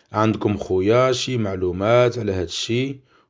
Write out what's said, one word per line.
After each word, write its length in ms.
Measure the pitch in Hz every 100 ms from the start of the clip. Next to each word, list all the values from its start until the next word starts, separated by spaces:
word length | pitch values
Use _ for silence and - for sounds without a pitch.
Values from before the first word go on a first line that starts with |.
| _
عندكم 440 | 101 110 104 107 101
خويا 560 | - 92 98 120 131
شي 240 | 127 - 127
معلومات 840 | 104 95 90 87 104 120 123 120
على 140 | 104
هاد 140 | 92 82
الشي؟ 540 | - - 120 135 135 _ _